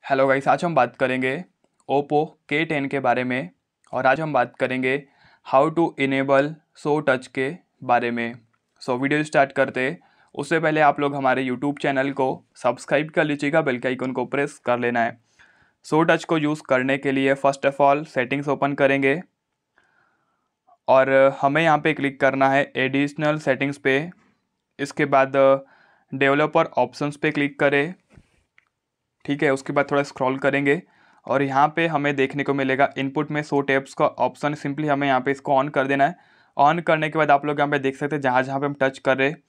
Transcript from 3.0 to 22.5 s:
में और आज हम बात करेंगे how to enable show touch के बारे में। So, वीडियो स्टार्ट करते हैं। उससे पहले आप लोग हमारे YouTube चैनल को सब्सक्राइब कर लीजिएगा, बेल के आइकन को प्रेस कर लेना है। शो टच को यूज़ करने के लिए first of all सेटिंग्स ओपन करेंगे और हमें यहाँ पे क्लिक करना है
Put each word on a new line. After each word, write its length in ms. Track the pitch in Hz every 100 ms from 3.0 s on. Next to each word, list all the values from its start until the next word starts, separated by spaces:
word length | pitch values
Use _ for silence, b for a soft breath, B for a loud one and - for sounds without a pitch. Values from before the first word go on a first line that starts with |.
| 127 120
में 260 | 127 123 170 _ _ _ _
और 120 | - 131
आज 160 | 139
हम 120 | 156
बात 220 | 139 123 _
करेंगे 440 | 127 127 131 139 147 b b b - 135
how 140 | 151 156
to 80 | 170 -
enable 500 | 135 135 135 135 147 160 _ _ 151
show 180 | 147
touch 240 | 151 127 127
के 280 | - 131 180 _ _
बारे 280 | 127 120 120
में। 240 | 120 117 117 _ _ _ _ -
So, 120 | 123
वीडियो 220 | 139 147
स्टार्ट 280 | 151 151 135
करते 300 | - 127 113
हैं। 180 | 131 170 b b b -
उससे 240 | 143 165
पहले 220 | 160 156
आप 180 | 147 143
लोग 160 | 143 143
हमारे 300 | 135 127 131
YouTube 360 | 123 143 143
चैनल 300 | 151 135 135
को 340 | 139 131 - _ _
सब्सक्राइब 540 | 123 127 - 143 156
कर 140 | 175
लीजिएगा, 380 | 151 147 143 160
बेल 180 | 151 127
के 80 | 127
आइकन 240 | 127 131
को 140 | 127 120
प्रेस 360 | 135 143 - -
कर 140 | 120
लेना 200 | 120 120
है। 220 | 113 117 _ b b b b b -
शो 180 | 156
टच 200 | 165 165
को 140 | - 165
यूज़ 240 | 147 151 -
करने 280 | 131 131 139
के 140 | 139
लिए 240 | 135 135 135
first 300 | 139 139 139
of 80 | 139
all 240 | 139 143 160
सेटिंग्स 420 | - 123 139 143
ओपन 260 | 139 143
करेंगे 480 | 143 139 139 135 147 - _ _ _ _ _ _ _ _ _ _ _ _ _ _ _ -
और 500 | 135 131 135 135 135
हमें 220 | 139 147
यहाँ 140 | 165 151
पे 160 | 160
क्लिक 260 | 147 139 135
करना 280 | 139 135
है 220 | 135